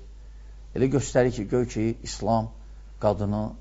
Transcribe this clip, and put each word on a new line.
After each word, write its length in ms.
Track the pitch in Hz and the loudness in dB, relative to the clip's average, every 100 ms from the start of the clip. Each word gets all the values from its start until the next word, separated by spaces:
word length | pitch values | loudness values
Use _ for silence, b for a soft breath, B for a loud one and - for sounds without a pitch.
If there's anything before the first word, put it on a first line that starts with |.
| - - b b b b - | -14 -18 b b b b -8
elə 160 | - 131 | 2 4
göstərir 440 | 135 - 135 120 113 | 4 4 4 4 2
ki, 100 | 101 | 0
göy 220 | 123 120 | 2 2
ki, 140 | 110 113 117 | 2 0 0
İslam 480 | - - 107 113 113 - b b b - | -8 -4 2 2 2 -6 b b b 0
qadına 480 | 107 101 101 104 107 - | 2 2 0 0 -2 -6